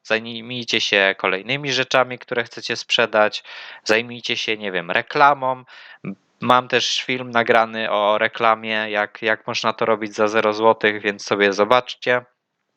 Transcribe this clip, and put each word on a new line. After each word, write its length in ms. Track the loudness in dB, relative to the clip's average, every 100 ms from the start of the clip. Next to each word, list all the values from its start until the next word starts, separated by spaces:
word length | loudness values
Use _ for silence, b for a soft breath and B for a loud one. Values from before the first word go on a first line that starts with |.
zajmijcie 800 | -4 -4 -4 -12 -10 -8 -2 -2
się 340 | 2 2 2 2
kolejnymi 560 | -2 -2 -4 -6 -2
rzeczami, 460 | -2 0 2 0 -4
które 240 | -8 -6
chcecie 320 | -6 -8 -8 -8
sprzedać, 680 | -2 0 2 4 2 0 -12 B B B
zajmijcie 540 | 0 0 0 -8 -6 -4
się, 200 | -4 -4
nie 140 | -4
wiem, 200 | -4 -2
reklamą. 720 | -2 0 4 4 4 -2 -4 -10 B B B -12 -12 _ -4
Mam 260 | 2 2 2
też 340 | 0 0 -4
film 300 | -4 -6 -2
nagrany 600 | 0 4 4 2 -2 -2
o 260 | 0 2 2
reklamie, 680 | 0 0 0 0 -2 -4 -2
jak, 320 | -2 -4 -4
jak 260 | -2 -2 -4
można 260 | -4 -2
to 120 | -2 0
robić 300 | 0 -2 -2
za 120 | 0
zero 260 | 2 0
złotych, 480 | 4 4 4 2 0
więc 240 | -4 -4 -2
sobie 280 | 2 4
zobaczcie. 720 | 4 4 2 0 -4 -2 -2 -2 _ _ _ _